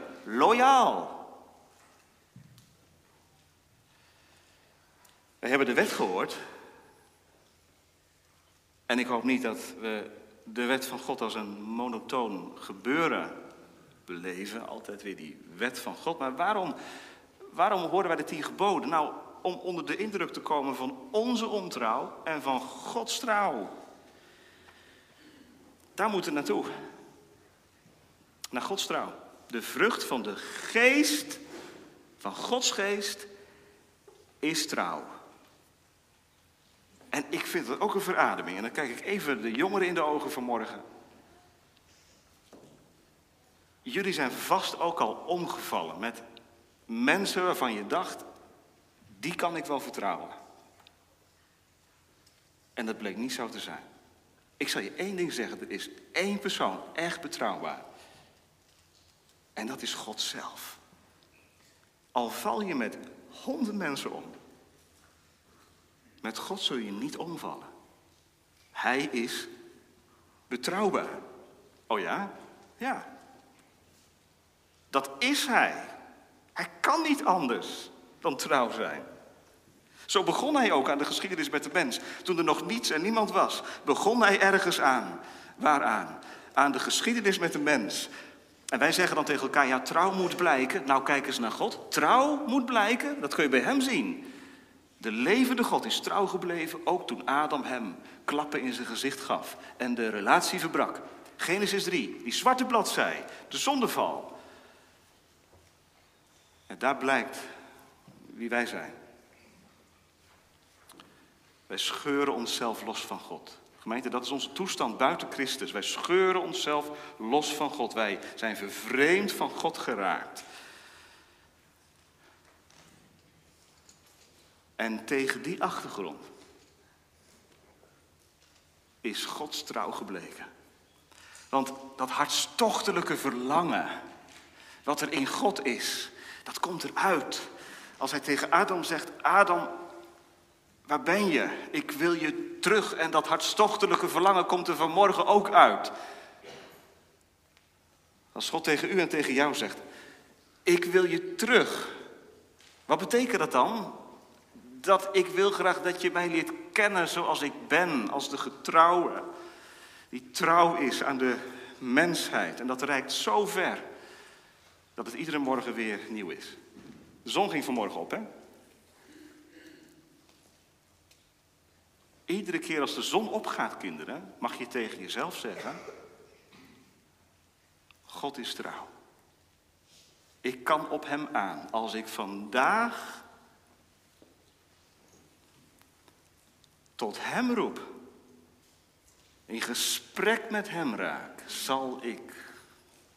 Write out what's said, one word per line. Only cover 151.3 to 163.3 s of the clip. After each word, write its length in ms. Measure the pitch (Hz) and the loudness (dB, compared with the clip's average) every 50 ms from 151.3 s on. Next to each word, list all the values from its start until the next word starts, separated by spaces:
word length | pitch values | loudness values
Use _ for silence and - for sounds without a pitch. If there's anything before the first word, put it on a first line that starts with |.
| - | -4
terug." 600 | - 226 214 247 202 143 - - - - - - - - - - - - - - - - - _ _ - - - - - | -2 2 6 6 6 6 4 0 -6 -6 -8 -10 -12 -14 -16 -18 -20 -20 -20 -20 -20 -20 -20 _ _ -20 -20 -20 -8 -2
Wat 140 | - 147 156 | 0 0 2
betekent 400 | 190 - - 240 254 - - 185 | 2 2 2 2 2 4 2 0
dat 120 | 156 139 | 0 2
dan? 440 | 139 127 131 185 226 226 185 - - - - - - - - - - - _ _ - - - - - - | 4 4 4 4 2 -2 -6 -8 -10 -14 -18 -18 -20 -20 -20 -20 -20 -20 _ _ -20 -20 -20 -20 -16 -2
Dat 300 | - 190 196 185 196 196 | 4 6 6 6 4 4
ik 160 | 196 190 180 - | 4 4 4 4
wil 240 | 185 180 196 202 | 4 4 4 4
graag 300 | 196 - 180 185 175 180 | 4 4 2 2 2 2
dat 200 | - 180 175 - | 0 -2 -2 0
je 100 | 180 180 | 0 0
mij 180 | 156 175 175 175 | 0 2 0 2
leert 220 | 165 160 151 - - - - - | 2 0 0 -2 -4 -10 -10 -4
kennen 360 | - - 208 208 196 180 165 - | 2 4 4 4 4 4 2 2
zoals 340 | - 175 170 131 156 135 | 0 0 2 2 2 2
ik 260 | 143 143 - - 120 - | 0 -4 -4 -6 -2 2
ben, 420 | 143 165 180 175 156 123 107 101 | 4 4 4 4 2 0 0 0
als 200 | - 139 135 - | -2 -2 -4 -4
de 80 | 139 131 | -4 -6
getrouwe. 840 | - 135 - - - - 160 160 165 170 180 175 165 117 - - - - - - - - - - - - - - - - - - - - | -6 -6 -8 -8 -4 2 6 8 8 8 8 6 4 2 -2 -4 -8 -10 -12 -14 -16 -18 -18 -20 -20 -20 -20 -20 -20 -20 -20 -20 -18 -12
Die 220 | - 127 - - | -12 -12 -12 -8
trouw 440 | - - 180 156 170 175 170 170 165 | -6 0 4 6 8 8 8 6 6
is 280 | - 147 123 - - - | 2 0 0 0 0 0
aan 140 | 131 139 127 | -2 0 2
de 200 | 131 127 120 110 - - - - - - - - | 2 2 2 0 -4 -10 -12 -14 -16 -18 -14 -8
mensheid. 840 | 131 123 120 147 170 175 165 143 - - 143 117 95 82 80 - | -2 2 4 4 4 4 2 0 -2 -2 0 0 0 -2 -2 -4
En 80 | 120 127 | -4 -4
dat 140 | 131 127 | -4 -2
reikt 300 | 139 139 143 131 127 - | -2 0 0 0 -2 -2
zo 340 | - - - 220 | -4 -2 0 2